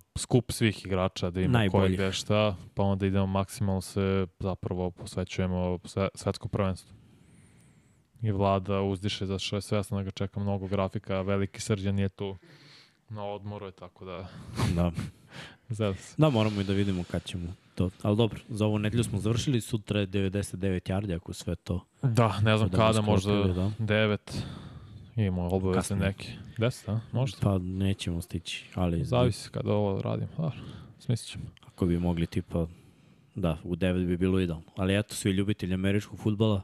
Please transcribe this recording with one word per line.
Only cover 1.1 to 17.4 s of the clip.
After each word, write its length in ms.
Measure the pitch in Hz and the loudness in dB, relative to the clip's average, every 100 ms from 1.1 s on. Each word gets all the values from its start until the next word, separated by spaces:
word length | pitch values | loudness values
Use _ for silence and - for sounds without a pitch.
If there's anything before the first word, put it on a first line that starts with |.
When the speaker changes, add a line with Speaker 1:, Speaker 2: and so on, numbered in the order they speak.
| - 92 | 0 -2
Speaker 1:
da 100 | 92 | 0
ima 80 | 92 | 2
ko 100 | 120 | 4
Speaker 2:
Najboljih. 360 | 98 98 95 | 4 4 4
Speaker 1:
gde 180 | 92 95 | 4 0
šta, 440 | - - 107 107 90 - | -2 0 2 2 0 -6
pa 80 | - | 0
onda 240 | 98 95 98 | 0 2 2
idemo 200 | 98 95 | 2 2
maksimalno 540 | 98 95 - 98 95 | 0 -2 -2 0 0
se 460 | - 101 95 95 92 - | -2 -2 2 2 0 -4
zapravo 500 | 95 90 - 90 90 | -6 -4 -4 -2 -2
posvećujemo 880 | - - 92 90 - 92 90 90 90 | -4 -8 -6 -4 -2 0 0 0 -2
sve-, 300 | - - 98 | -4 -2 -2
svetsko 340 | - 98 - - | -2 -4 -4 -4
prvenstvo. 460 | - 95 92 - - - - - - - - - _ _ _ _ - | 0 0 -2 -8 -20 -20 -20 -20 -20 -20 -20 -20 _ _ _ _ -4
I 80 | 110 | -2
Vlada 480 | 98 98 98 95 98 | 2 4 2 2 0
uzdiše 460 | 98 95 101 - 95 | 0 -2 -4 -4 -2
za 120 | 95 | -4
što 180 | - 104 | -2 -4
je 60 | |
svesna 340 | - 104 - 98 | -2 -2 0 -4
da 60 | |
ga 80 | 95 | -4
čeka 300 | - 101 101 | -4 -6 -2
mnogo 260 | 101 101 95 | -2 -2 0
grafika, 540 | 98 95 107 - 95 | 0 0 -2 -4 -2
veliki 400 | 95 98 98 - | 0 0 0 -4
Srđan 380 | - 101 98 98 | -4 -2 0 0
je 100 | 98 | 0
tu 280 | - 101 92 - - - - _ _ - | -2 -8 -8 -16 -20 -20 -20 _ _ -14
na 160 | 104 101 | -10 -8
odmoru, 400 | 101 101 104 98 | -8 -10 -10 -12
je 60 | |
tako 320 | - 90 - | -14 -20 -14
da 240 | 92 90 90 - - - - | -12 -10 -10 -14 -12 -4 0
Speaker 2:
Da. 180 | 85 87 85 - - - | 2 0 0 -8 -12 -20
Speaker 1:
<laughs> 380 | - - - - | -18 -18 -20 -10
Zada 240 | 107 104 | -2 -2
se. 200 | 95 - - | -2 -6 2
Speaker 2:
Da, 120 | 156 | 4
moramo 300 | 113 107 101 | 6 4 2
i 40 | |
da 80 | 98 | 0
vidimo 320 | 98 98 90 | 2 2 0
kad 200 | 87 87 | -2 -6
ćemo 200 | - 90 | -6 -8